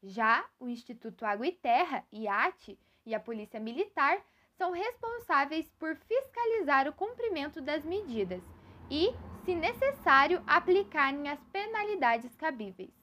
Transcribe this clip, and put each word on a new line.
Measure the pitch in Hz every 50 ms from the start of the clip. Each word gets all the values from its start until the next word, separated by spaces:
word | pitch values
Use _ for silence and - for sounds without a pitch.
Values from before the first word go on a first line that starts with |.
| -
Já | 196 190 214 226 220 226 269 403 480 _ _
o | 254 247
Instituto | 240 233 240 _ 247 233 - 226 - - 233
Água | 214 202 202 240 311
e |
Terra, | 349 _ _ 254 233 262 359 339 285 220 - _ -
iate, | 208 220 208 196 208 247 359 370 _ - - 196 _ _ _ _ _ _
e | 226 220
a | 214
Polícia | - - 233 220 208 - - 220
Militar | 220 220 233 269 392 415 _ - 285 277 330 403 - _ _ _ _ _ _ _
são | 370 349
responsáveis | 359 349 381 453 480 - - 453 466 480 466 - 339 277 277 285 302 320 320 - _ _
por | - 320 320
fiscalizar | 311 - _ 440 508 539 523 _ 466 466 466 453 453 381 277 285 269 269 285
o | 294
cumprimento | - 381 427 494 - 466 466 392 320 277 294 - 330
das | 269 262 294 320 294
medidas | 311 349 403 427 330 240 226 196 180 180 180 185 - - - - - - - - -
e, | - 294 330 440 508 - - - - - -
se | - 370
necessário, | 339 311 370 480 - 539 539 554 - - - 285 269 277 311 359 349 -
aplicarem | - - 339 349 - 370 381 403 403 - 311 285 269 277 285 285 285
as | 294 285 -
penalidades | - _ 392 403 427 453 427 415 415 427 381 277 240 233 233 233 247 -
cabíveis. | _ - 320 294 233 220 196 185 _ 185 - _ _